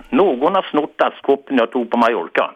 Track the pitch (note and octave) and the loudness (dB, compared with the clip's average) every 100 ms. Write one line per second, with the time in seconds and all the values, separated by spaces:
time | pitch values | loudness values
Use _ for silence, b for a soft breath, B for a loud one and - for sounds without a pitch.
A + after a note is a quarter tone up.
0 | - C3 F#3+ B2 D3 G3 - D3 - - | -4 0 2 2 0 0 -2 -2 -2 -2
1 | C3 - - C#3 - C3 A#2 B2+ A2+ A#2+ | -2 -2 -2 -2 0 0 0 -2 -2 0
2 | A#2 G#2 E2 - F2 | 2 0 -2 -4 -4